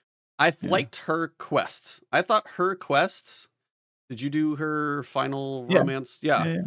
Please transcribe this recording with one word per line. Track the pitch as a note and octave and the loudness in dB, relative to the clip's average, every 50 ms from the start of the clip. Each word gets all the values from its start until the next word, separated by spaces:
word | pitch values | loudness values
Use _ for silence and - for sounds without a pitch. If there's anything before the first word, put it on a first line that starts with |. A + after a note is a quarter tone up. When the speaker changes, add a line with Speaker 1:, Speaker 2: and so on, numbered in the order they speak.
| _ _ _ _ _ _ _ - | _ _ _ _ _ _ _ 0
Speaker 1:
I | D3 E3 | 2 2
th-, | E3 - - | 2 0 -2
Speaker 2:
Yeah. | - | 0
Speaker 1:
liked | - F#3+ C#3 A#2+ - - - | 0 0 0 -2 -8 -8 -6
her | - D#3+ E3 E3 D#3 | -4 -2 -2 -4 -6
quest. | - - - - D3+ C3+ F#2 - - - - - - - _ _ | -8 -12 -6 0 0 2 2 0 -4 -12 -16 -18 -20 -20 _ _
I | - C#3+ | 0 0
thought | F#3 - G#3+ G#3+ - - - | 2 4 2 2 0 -2 -4
her | - F3+ F#3 G3 | -2 -2 -2 -2
quests. | F#3 - - C#3+ C#3 E3 G3 - - - - - - - - _ _ _ _ _ _ _ _ _ _ _ - | -4 -2 0 2 2 2 2 0 -6 -14 -16 -18 -18 -20 -20 _ _ _ _ _ _ _ _ _ _ _ -14
Did | C3 A2 | -10 -6
you | B2+ C#3+ | -6 -2
do | C#3+ D#3 D#3 D#3 D3+ C#3 | 0 0 0 0 0 -2
her | D#3 D#3 D3+ D3+ D3+ D3 C#3+ D3 C3 | -4 -4 -2 -2 -2 -2 -4 -4 -6
final | - - C#3 C3+ C3+ C#3 C#3 C#3 C3+ C3+ C3 B2 A#2+ | -4 -2 -2 -2 -2 -2 -4 -6 -6 -6 -6 0 4
Speaker 2:
Yeah. | F3+ F3+ | 6 6
Speaker 1:
romance? | C3 - C3+ C3+ C3 - - - | 6 4 2 -2 -6 -8 -10 -4
Yeah. | - D#3 C#3+ A#2 E3 | 0 2 2 2 2
Speaker 2:
Yeah, | E3 E3 | 0 -2
yeah. | F3 F#3 | -2 -4